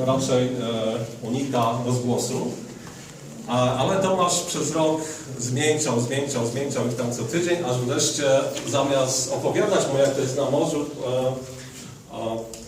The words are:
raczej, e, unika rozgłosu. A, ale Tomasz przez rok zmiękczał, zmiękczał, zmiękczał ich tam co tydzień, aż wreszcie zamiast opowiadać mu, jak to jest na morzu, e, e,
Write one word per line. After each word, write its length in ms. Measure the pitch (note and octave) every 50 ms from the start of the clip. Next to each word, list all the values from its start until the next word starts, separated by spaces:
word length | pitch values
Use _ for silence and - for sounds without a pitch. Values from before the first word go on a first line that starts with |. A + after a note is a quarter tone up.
| B2+
raczej, 420 | C3 C3 B2+ - - B2+ B2 B2+ B2
e, 800 | B2 A#2+ A2+ A#2 A2+ A2 A2+ A2+ A2+ B2 A#2+ - - - A#2+ A2
unika 420 | B2 C#3 C#3 B2+ B2 A#2+ A2+ A#2 A#2+ B2 A#2+
rozgłosu. 680 | B2 B2+ B2 A#2+ A#2+ A#2+ - - - - - - - - - - - - - - - - - - - - - - - - - - A#2
A, 300 | A#2+ B2+ B2+ B2 B2 C3
ale 260 | C#3 F#3 F#3+ F#3+ F#3+
Tomasz 360 | F#3+ F#3 F3+ F3+ F3 - -
przez 320 | - - - D#3+ D3 C#3
rok 300 | D3+ D#3+ D#3 D#3 D#3+ D#3 - - - - - C3 B2 A#2
zmiękczał, 600 | B2 B2 B2+ C#3+ D3+ D3+ D3+ - - C3+ A#2+ A#2+
zmiękczał, 460 | B2 C3 C3+ C#3 C#3+ - B2 A#2+ A#2 A#2
zmiękczał 400 | - C#3 C#3 C3 - B2+ A#2+ B2
ich 80 | A#2+
tam 160 | B2+ A#2+ A#2+ A#2
co 100 | A2+ -
tydzień, 340 | - E3 E3+ E3+ E3+ F3 - - B2
aż 80 | B2+ B2
wreszcie 460 | B2 B2+ D3 D3+ - - - D3 C#3 C3+ C3+ C#3 C#3 - - - - C3
zamiast 640 | C#3 C#3 C#3 C#3 C#3 C3+ C3 A#2+ - - - - C3+
opowiadać 540 | - - C#3+ - F#3 G#3 G3 F#3 D#3 - - C3+
mu, 60 | C#3
jak 160 | C#3 - -
to 60 | C3+
jest 160 | C3 C3 - C#3+
na 120 | C3 -
morzu, 280 | C#3+ D#3+ D#3+ - D3+ D3
e, 400 | C#3+ - - B2+ C3 B2 B2+ B2+ B2+ C3 B2 - - - - - - - - - - - - - - - - A2
e, 200 | A2 A2+ A2+ A2+ - - - - -